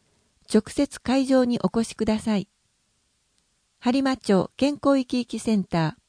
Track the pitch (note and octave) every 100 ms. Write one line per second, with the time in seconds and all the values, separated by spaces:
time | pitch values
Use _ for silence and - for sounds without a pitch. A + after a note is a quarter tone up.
0 | _ _ _ _ - G#3+ - - C#4+ -
1 | - C4+ C4+ C4 B3 A#3+ - A#3 A3+ -
2 | A3 A3 - G#3 - _ _ _ _ _
3 | _ _ _ _ _ _ _ _ A#3+ C4
4 | C4+ C4 - F#3+ - - C#4 C#4+ C#4 C#4
5 | B3+ B3 A#3+ A3 - G#3+ F3+ E3+ D#3+ -